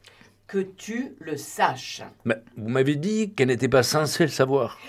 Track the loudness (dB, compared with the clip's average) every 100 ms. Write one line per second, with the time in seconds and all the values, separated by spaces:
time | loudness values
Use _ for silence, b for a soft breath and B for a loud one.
0 | b b b b -8 -4 -4 -8 -10 -6
1 | -6 -8 -8 -8 -8 0 0 0 -10 -12
2 | -14 -8 -2 -2 -4 -10 -2 2 2 2
3 | 0 0 -2 0 2 2 4 4 4 2
4 | 0 2 0 2 2 2 0 -6